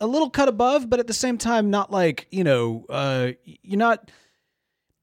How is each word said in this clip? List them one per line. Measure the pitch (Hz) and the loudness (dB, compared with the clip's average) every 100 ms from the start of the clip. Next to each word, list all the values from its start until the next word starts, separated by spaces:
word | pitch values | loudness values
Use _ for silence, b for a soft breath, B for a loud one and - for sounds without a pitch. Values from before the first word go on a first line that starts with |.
a | 214 | -2
little | 285 294 | 0 0
cut | - 277 | 2 2
above, | 214 247 294 240 | 2 2 2 0
but | 247 | -2
at | |
the | 233 | 0
same | 220 254 233 | -4 -4 -2
time, | 226 233 208 | 0 0 2
not | 202 190 | 0 0
like, | 196 170 143 - | 0 0 -2 -6
you | 185 | 0
know, | 170 127 117 113 - | 2 2 0 -6 -8
uh, | 139 139 131 123 123 | -4 -2 -2 -2 -6
you're | - - 185 202 | -18 -20 -6 0
not, | 233 220 - b b b b b _ _ _ _ | 2 0 -4 b b b b b _ _ _ _